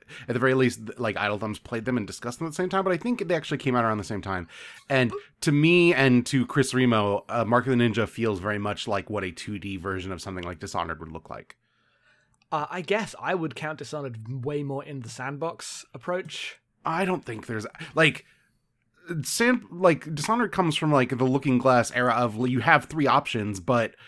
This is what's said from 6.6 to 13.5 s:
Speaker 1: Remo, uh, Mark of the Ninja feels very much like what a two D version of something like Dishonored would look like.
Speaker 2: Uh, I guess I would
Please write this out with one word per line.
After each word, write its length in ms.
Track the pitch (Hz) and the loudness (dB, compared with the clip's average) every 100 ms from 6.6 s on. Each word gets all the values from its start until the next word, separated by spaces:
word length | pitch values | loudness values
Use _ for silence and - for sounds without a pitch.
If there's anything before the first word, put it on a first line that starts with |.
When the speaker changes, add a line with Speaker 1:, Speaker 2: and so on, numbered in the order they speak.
| 127 | 0
Speaker 1:
Remo, 500 | 127 127 110 101 101 - | 4 4 4 2 -2 -2
uh, 160 | 117 | -2
Mark 220 | 110 120 123 | 2 2 4
of 20 | |
the 60 | 123 | 2
Ninja 240 | 120 110 104 | 4 2 -2
feels 320 | - 113 98 | 0 -2 0
very 180 | 98 104 | -2 -2
much 300 | 104 101 - | -4 -4 -2
like 200 | 101 90 | -2 -2
what 140 | 104 | -4
a 80 | 92 | -6
two 300 | 82 - 104 | -8 -10 -8
D 160 | 101 95 | -8 -6
version 340 | 92 92 92 | -4 -4 -6
of 100 | 90 | -8
something 220 | 104 92 | -8 -8
like 160 | 87 85 | -8 -10
Dishonored 400 | 98 98 82 80 | -8 -6 -4 -6
would 140 | 80 | -10
look 180 | 80 - | -14 -14
like. 240 | 53 - - _ _ _ _ _ _ _ _ - | -16 -16 -20 _ _ _ _ _ _ _ _ -6
Speaker 2:
Uh, 140 | 156 147 | -6 -4
I 100 | 180 | -8
guess 340 | 165 208 196 - | -2 -2 -2 -8
I 140 | 131 | -4
would 220 | 180 160 | -2 -4